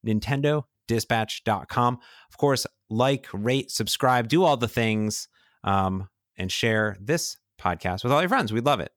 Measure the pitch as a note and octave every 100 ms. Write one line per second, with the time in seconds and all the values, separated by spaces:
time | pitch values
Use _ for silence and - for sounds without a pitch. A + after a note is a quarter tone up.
0 | A2 A2 G#2+ C#3 C#3+ D3+ - _ - A#2
1 | - A#2 A2 - - G2+ - - A#2+ A#2+
2 | - - _ - D3 C3 - _ _ A2
3 | B2+ C#3 - G2 G#2+ C3+ - - A2 -
4 | C3 B2 A#2 D#3+ F3+ C#3 A#2 - A2+ G#2+
5 | G#2+ G#2 - _ _ _ - G2 F#2+ F#2+
6 | F#2+ _ _ - F#2+ - A#2 A2 G#2+ G2+
7 | G#2 E3 - - _ _ F2+ F2 - F2+
8 | B2 C#3 F3 C4 A2+ A2 B2+ C3 E2+